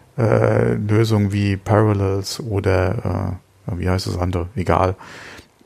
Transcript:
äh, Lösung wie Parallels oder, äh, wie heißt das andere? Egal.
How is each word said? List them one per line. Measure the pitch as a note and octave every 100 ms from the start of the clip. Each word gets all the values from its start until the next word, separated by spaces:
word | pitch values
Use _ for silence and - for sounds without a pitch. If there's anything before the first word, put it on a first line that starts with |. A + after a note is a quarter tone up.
| _ -
äh, | A2+ A2+ A2+ A2 A#2+ A#2
Lösung | G#2 G#2+ A2+ G#2+ G2+
wie | G2+ G2+ G2
Parallels | - G#2+ G#2+ G2+ F#2+ G2 G2 -
oder, | A#2 G2+ G2 F#2 F#2 - F#2+ F#2+ F#2+ F#2 - _ -
äh, | F2
wie | F2+
heißt | F#2 G2+
das | F#2
andere? | F2+ F#2 F2 -
Egal. | F2 E2+ F#2 F#2 - - - - - _